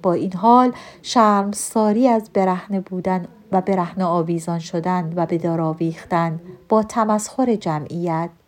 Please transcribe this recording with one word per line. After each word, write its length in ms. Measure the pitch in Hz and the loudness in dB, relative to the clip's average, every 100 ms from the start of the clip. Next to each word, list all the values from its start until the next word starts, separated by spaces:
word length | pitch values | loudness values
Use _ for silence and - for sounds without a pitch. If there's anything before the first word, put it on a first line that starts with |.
با 100 | 175 | 0
این 200 | 170 185 | 0 -2
حال 380 | 180 220 247 254 240 - - | 2 6 6 6 0 -16 -18
شرمساری 1040 | - 247 214 202 202 208 - 226 214 214 254 | -2 4 4 4 0 -4 -4 0 2 4 4
از 220 | 226 220 | 2 0
برهنه 460 | 196 190 180 - 196 | 0 0 -2 -4 -6
بودن 460 | 185 185 190 185 175 - - | -4 -6 -2 -2 -4 -16 -2
و 100 | 190 | -2
برهنه 420 | 185 190 170 - | 2 0 -2 -2
آویزان 560 | 185 170 165 170 165 170 | 0 0 0 -2 -4 -6
شدن 540 | 165 170 175 185 165 175 | -4 -6 -2 -2 -2 -4
و 100 | 165 | -2
به 120 | 175 | -2
دار 240 | 170 165 | 0 0
آویختن 800 | 160 160 165 160 - 175 170 165 - - _ | -2 -2 -4 -4 -4 -2 -2 -4 -12 -20 _
با 140 | 220 | 0
تمسخر 720 | 214 233 214 214 214 - 254 214 | 0 -2 0 0 -2 -2 0 0
جمعیت. 760 | 185 156 151 170 170 160 165 _ | -2 -4 -6 -6 -4 -2 -4 _